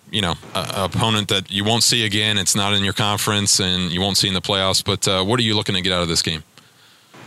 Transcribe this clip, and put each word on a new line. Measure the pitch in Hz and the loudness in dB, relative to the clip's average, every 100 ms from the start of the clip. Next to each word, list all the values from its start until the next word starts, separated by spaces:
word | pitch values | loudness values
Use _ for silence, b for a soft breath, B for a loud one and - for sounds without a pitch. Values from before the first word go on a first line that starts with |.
| - | -8
you | 107 | -2
know, | 90 76 - | -2 -4 -6
a, | - - - | -6 -6 -4
a | |
opponent | 92 110 113 107 98 | -2 0 0 0 0
that | 98 92 | -2 -2
you | 98 | -2
won't | 104 120 | 0 2
see | - 123 | 2 2
again. | 110 107 107 104 | 0 0 0 0
It's | 87 | 0
not | 107 98 | 0 2
in | 104 | 0
your | 98 | 0
conference, | - 104 101 - 104 98 - | 0 0 0 0 0 2 2
and | 92 90 90 | 2 0 -2
you | 87 | -2
won't | 98 92 | 0 2
see | 101 | 0
in | |
the | 92 | 0
playoffs. | - 98 95 92 | 0 2 2 0
But, | - 95 104 | 0 0 0
uh, | 95 | 2
what | 95 123 | 2 2
are | |
you | 110 104 | 2 0
looking | 98 | 0
to | 95 | -2
get | 95 | 0
out | 90 | 0
of | 85 | 0
this | 82 | 0
game? | - 80 - - b b b b b - | -2 -4 -8 -20 b b b b b -20